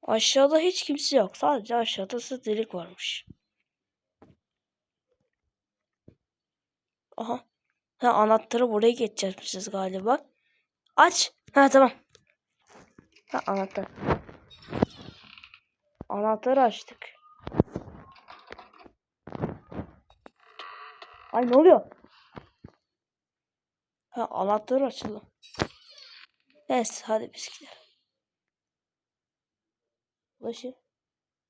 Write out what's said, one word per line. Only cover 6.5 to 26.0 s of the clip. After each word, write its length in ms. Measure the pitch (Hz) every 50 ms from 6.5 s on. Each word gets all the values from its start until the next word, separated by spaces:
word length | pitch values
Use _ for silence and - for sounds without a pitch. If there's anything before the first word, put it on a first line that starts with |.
| _ _ _ _ _ _ _ _ _ _ _ _ - -
Aha. 280 | 226 220 233 254 - _ _ _ _ _ _ _ _ _ _ _
Ha, 120 | - 240
anahtarı 600 | - - 214 214 220 220 220 - - 233 254 240
buraya 220 | 220 208 214 233
geçecekmişiz 760 | 240 240 240 202 - - - 190 190 - - - - 190 190 196
galiba. 480 | 190 196 190 190 185 190 190 226 254 311 - _ _ _ _ _ _ _ _ _ _ _ _ _ _
Aç. 380 | - 294 349 - - - - _ _ _ - -
Ha, 160 | 277 277 269
tamam. 220 | 269 269 269 240 - - _ _ _ _ _ _ _ _ _ _ _ _ _ _ - - - _ _ - _ _ _ _ _ _
Ha, 80 | - - - -
anahtar. 380 | 196 196 190 196 - - 190 - - - - - - - - - - - - _ - - - - - - - - - - - - - - - - - - - - - - _ _ _ _ _ _ _ _ - _
Anahtarı 520 | 208 202 208 220 220 214 220 254 269 277
açtık. 460 | 262 226 202 - - - - _ - - - - _ - - _ - - - - - - - - - - - - - - - - _ - - - - - - - - - _ - - - _ _ _ _ _ _ _ - - - - - - - - _ - - - - - _ _ _ _ _ _ - _ _ _ _ - - - - - - - - - - - - - - - - -
Ay, 140 | 226 247 240
ne 100 | 240 269
oluyor? 340 | 320 359 320 220 - - - _ _ - _ _ _ _ _ - - _ _ _ _ - _ _ _ _ _ _ _ _ _ _ _ _ _ _ _ _ _ _ _ _ _ _ _ _ _ _ _ _
Ha, 180 | _ 254 226 -
anahtarı 540 | - - 190 196 208 214 214 - 254 269 277
açalım. 460 | 247 226 - - 214 208 208 - _ _ _ _ - - - - - - _ - - - -